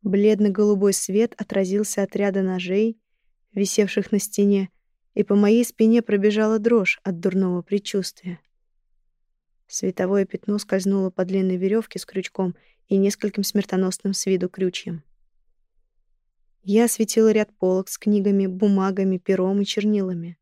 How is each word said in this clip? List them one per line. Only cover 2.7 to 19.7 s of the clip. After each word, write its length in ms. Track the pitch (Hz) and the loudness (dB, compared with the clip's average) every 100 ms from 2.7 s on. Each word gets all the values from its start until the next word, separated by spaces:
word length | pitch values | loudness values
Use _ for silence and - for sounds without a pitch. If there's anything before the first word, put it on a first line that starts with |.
| 190 226 226 _ _ _ _ _ | 0 0 -2 _ _ _ _ _
висевших 580 | - 196 - 202 - 196 | -4 -2 0 0 0 0
на 80 | 202 | -2
стене, 500 | - - 202 202 190 _ _ _ _ - | -2 0 2 2 -2 _ _ _ _ -4
и 60 | |
по 100 | 214 | 0
моей 320 | 202 202 226 240 | 4 4 4 0
спине 380 | - 220 233 | 2 4 4
пробежала 560 | 226 208 208 214 214 220 | 2 0 2 2 0 0
дрожь 400 | 214 233 185 - | 2 2 0 -4
от 180 | - 170 | -6 -4
дурного 440 | 190 185 190 180 | -2 0 0 -2
предчувствия. 760 | 170 202 202 202 185 - 180 175 _ _ _ _ _ _ _ _ _ _ _ _ _ | -4 -6 -4 -6 -6 -12 -14 -14 _ _ _ _ _ _ _ _ _ _ _ _ _
Световое 600 | - 190 180 185 202 196 | -6 -6 -2 0 0 -2
пятно 340 | - - 208 | -6 -4 -6
скользнуло 500 | - 190 185 196 190 | -2 -2 0 0 -2
по 160 | 185 180 | -4 -2
длинной 320 | 190 190 185 | 0 0 -2
верёвке 400 | 190 220 220 190 | 0 -2 -4 -12
с 80 | - | -8
крючком 500 | 190 180 - 185 180 _ _ _ | -8 -8 -4 -4 -4 _ _ _
и 100 | 196 | 2
нескольким 460 | 196 208 214 202 | 2 0 -6 -4
смертоносным 680 | 196 208 196 190 185 185 202 | -4 -4 -2 -2 -2 -4 -6
с 140 | 190 - | -4 -2
виду 200 | 190 180 | -2 -2
крючьям. 560 | 185 190 180 - 170 _ _ _ _ _ _ _ _ _ _ _ _ _ _ _ _ | -4 -6 -6 -10 -12 _ _ _ _ _ _ _ _ _ _ _ _ _ _ _ _
Я 240 | 185 208 233 | 0 2 2
осветила 460 | - 220 - 220 | 0 0 4 4
ряд 200 | 214 214 _ | 4 0 _
полок 320 | 185 185 190 | 0 0 -2
с 80 | - | -6
книгами, 480 | - 208 196 196 196 | 0 0 2 2 0
бумагами, 720 | 185 208 196 190 196 190 185 | 0 2 2 0 0 -2 -2
пером 420 | - 190 185 196 | -2 0 2 0
и 60 | |
чернилами. 720 | 202 | -2